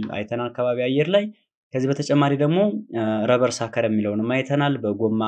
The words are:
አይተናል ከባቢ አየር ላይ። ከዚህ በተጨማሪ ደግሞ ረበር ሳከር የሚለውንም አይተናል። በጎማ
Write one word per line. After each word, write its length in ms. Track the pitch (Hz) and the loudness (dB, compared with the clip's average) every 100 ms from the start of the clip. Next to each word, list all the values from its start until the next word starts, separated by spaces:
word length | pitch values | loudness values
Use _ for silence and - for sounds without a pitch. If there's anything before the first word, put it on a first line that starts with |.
| 107 | -4
አይተናል 380 | 101 107 120 120 | -6 -6 -6 -6
ከባቢ 280 | 120 123 123 | -4 -2 0
አየር 260 | 123 135 151 | 0 0 2
ላይ። 180 | 202 214 - _ _ _ | 2 0 -8 _ _ _
ከዚህ 140 | 131 135 | -2 0
በተጨማሪ 460 | 139 143 143 143 139 | 0 2 2 4 2
ደግሞ 240 | 147 175 208 214 - 117 110 110 110 | 2 2 0 -2 -6 -4 -2 0 2
ረበር 260 | 123 123 | 4 2
ሳከር 340 | 117 113 120 113 | 0 -4 -2 0
የሚለውንም 460 | 107 104 104 117 | 0 0 -2 -2
አይተናል። 420 | 131 131 143 143 135 | -2 0 0 0 0
በጎማ 440 | 110 104 110 110 | -2 0 0 0